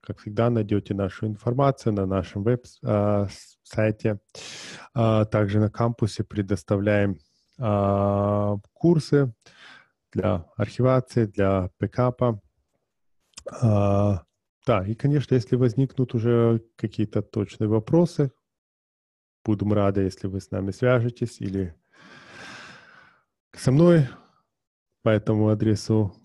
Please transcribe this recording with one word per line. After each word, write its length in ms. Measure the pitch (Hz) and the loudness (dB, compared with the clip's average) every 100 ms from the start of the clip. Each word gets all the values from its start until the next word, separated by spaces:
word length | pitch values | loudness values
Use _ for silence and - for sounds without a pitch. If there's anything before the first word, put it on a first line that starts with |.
Как 180 | - 104 | -12 -12
всегда, 300 | 110 107 120 | -8 0 0
найдёте 420 | 117 104 104 - | 0 0 -2 -2
нашу 320 | 98 95 - 110 | -4 -4 -4 -8
информацию 640 | 104 123 123 139 135 117 | -6 -4 0 0 2 -2
на 120 | 101 | -2
нашем 380 | 95 95 90 101 | 0 -2 -2 -4
веб-, 220 | 104 123 - _ | -2 -2 -6 _
а, 440 | 120 104 104 104 98 | -2 0 2 0 -2
с-, 300 | - - _ | -8 -20 _
сайте. 560 | _ - 110 107 113 101 _ - - - - - - | _ -2 0 0 -4 -4 _ -20 -18 -18 -18 -18 -10
А, 320 | 120 113 110 | 0 2 2
также 340 | 107 110 101 104 | 2 0 0 2
на 100 | 107 | 0
кампусе 520 | - 117 117 110 - | 0 -2 0 -4 -4
предоставляем, 920 | 101 101 95 101 - 101 101 104 101 85 _ _ _ - | -6 -6 -4 -4 -2 0 2 2 0 -4 _ _ _ -6
а, 1000 | 113 101 101 98 101 101 101 104 104 101 _ | -2 0 0 0 0 0 0 0 -2 -4 _
курсы 600 | _ 170 165 - 143 135 - - _ - - _ _ _ | _ 2 2 2 0 0 -4 -20 _ -20 -20 _ _ _
для 340 | - 98 98 - - | -4 -2 -2 -6 -6
архивации, 680 | 104 - 123 131 - 120 | -6 0 2 2 0 -2
для 460 | 107 104 98 95 90 _ | -2 0 2 2 -2 _
бэкапа. 600 | 101 - 127 120 123 107 _ _ _ _ _ _ _ _ _ - - - | -6 0 -2 0 -2 -2 _ _ _ _ _ _ _ _ _ -20 -18 -2
А, 640 | 117 104 101 101 104 95 - _ _ _ - | 0 2 2 2 0 -2 -6 _ _ _ -2
да, 180 | 107 95 | 0 -2
и, 60 | |
конечно, 400 | 113 143 147 120 | -2 0 0 0
если 200 | 127 - | 0 0
возникнут 580 | 123 127 120 135 - 123 | 0 0 0 -2 -2 -4
уже 460 | 120 117 117 117 113 - - | -2 0 2 2 2 -4 -8
какие-то 440 | 107 - 104 104 | -8 -4 -2 -4
точные 440 | - 110 98 - 107 | -4 -6 -6 -4 0
вопросы, 640 | 110 - 165 170 - 139 _ _ _ _ _ _ _ _ _ _ _ | 0 2 2 2 0 -4 _ _ _ _ _ _ _ _ _ _ _
будем 280 | - 104 101 | -4 -2 0
рады, 280 | 104 101 98 | 2 2 0
если 260 | 95 - 98 | -2 -4 -8
вы 120 | 95 | -8
с 120 | - | -8
нами 200 | 98 95 | -6 -6
свяжетесь 680 | 90 127 123 120 - 117 - | -2 2 2 0 -4 -8 -6
или 340 | 98 95 92 - _ _ - - - - - - - - - - _ _ _ _ _ | -6 -6 -6 -10 _ _ -20 -20 -20 -20 -20 -18 -20 -20 -20 -20 _ _ _ _ _
со 160 | - - | -4 2
мной 360 | 135 175 170 127 - _ _ _ _ _ _ _ _ | 6 6 6 2 -4 _ _ _ _ _ _ _ _
по 60 | 117 | 2
этому 400 | 107 104 107 107 | 2 2 2 2
адресу 640 | 107 110 104 - 110 101 - | 2 0 0 0 0 0 -6